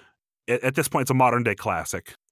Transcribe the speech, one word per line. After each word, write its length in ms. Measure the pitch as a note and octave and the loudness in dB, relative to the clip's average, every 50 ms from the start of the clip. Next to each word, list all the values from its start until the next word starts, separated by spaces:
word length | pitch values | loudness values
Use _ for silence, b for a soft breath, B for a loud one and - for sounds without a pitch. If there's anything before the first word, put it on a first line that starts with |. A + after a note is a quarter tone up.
| B B B B _ _ _ _ _ | B B B B _ _ _ _ _
at, 160 | - A#2+ B2 - | -4 -2 0 0
at 120 | C3 C#3 | -2 -2
this 140 | - D3+ - | 0 -2 0
point, 140 | - D#3 C3 | -2 -2 0
it's 80 | - | 2
a 40 | C3+ | 2
modern 280 | B2+ C3 B2 A#2 B2 A#2+ | 4 4 4 4 2 0
day 120 | A#2 G2+ | 0 -2
classic. 600 | - - A2 F#2 E2 E2 - - F2 - - - _ _ _ | -2 -2 -4 -4 -4 -4 -6 -8 -8 -10 -12 -20 _ _ _